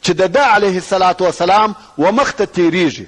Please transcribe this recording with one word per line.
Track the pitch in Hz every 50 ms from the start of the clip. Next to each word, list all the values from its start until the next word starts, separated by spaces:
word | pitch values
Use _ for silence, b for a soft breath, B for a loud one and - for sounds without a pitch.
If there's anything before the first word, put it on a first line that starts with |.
| -
چې | -
د | 180 156 185 185
ده | 175 262 285 262 220
علیه | 208 202 202 185 185
الصلاة | 170 - 202 190 185 180 180 -
وسلام | 185 180 151 - 175 175 190 208 214 214 202 B B B B -
و | 147 180
مخ | 208 233 277 220 -
ته | - 208
تیریږي. | 185 - - 175 165 160 185 180 151 - - 101